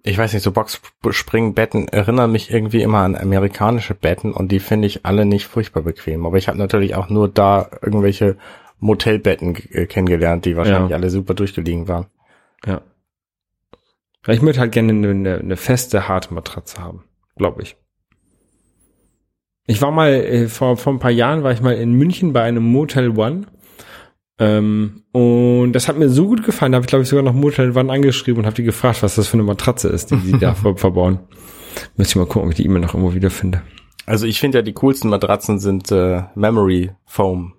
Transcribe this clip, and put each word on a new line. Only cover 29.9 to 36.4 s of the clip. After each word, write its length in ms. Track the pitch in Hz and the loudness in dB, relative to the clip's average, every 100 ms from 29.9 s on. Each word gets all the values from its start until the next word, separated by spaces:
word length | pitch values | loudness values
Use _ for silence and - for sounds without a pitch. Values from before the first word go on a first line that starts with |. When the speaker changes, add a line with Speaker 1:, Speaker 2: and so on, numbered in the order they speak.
| - - | -2 0
Speaker 2:
die 60 | 113 | -2
sie 220 | 92 123 | 2 2
da 160 | 90 | 2
Speaker 1:
<laughs> 0 | |
Speaker 2:
ver-, 200 | 92 107 92 | 2 0 2
verbauen. 420 | 95 90 90 92 - - - - - - - - | 0 2 0 0 -6 -20 -20 -20 -16 -16 -10 -2
Müsste 160 | 98 | 0
ich 20 | |
mal 100 | 98 | 2
gucken, 180 | 90 113 82 | 0 0 0
ob 20 | |
ich 60 | 80 | 0
die 80 | |
E-Mail 160 | 78 92 | 2 2
noch 120 | 85 | 0
irgendwo 180 | - 90 | 0 0
wiederfinde. 480 | 90 95 - 92 90 - - _ - | 0 -2 -2 -4 -4 -6 -20 _ -20
Speaker 1:
Also 200 | - 107 | -4 -2
ich 140 | 113 107 | -2 -2
finde 180 | 143 127 | 0 0
ja, 40 | |
die 100 | 107 | 0
coolsten 360 | 101 135 135 113 | 0 0 2 0
Matratzen 500 | 101 101 101 - 101 | 0 0 -2 -2 -2
sind, 320 | 98 95 - | 0 -2 0
äh, 320 | 95 90 90 92 | 0 2 -2 -6
Memory 560 | 104 | -2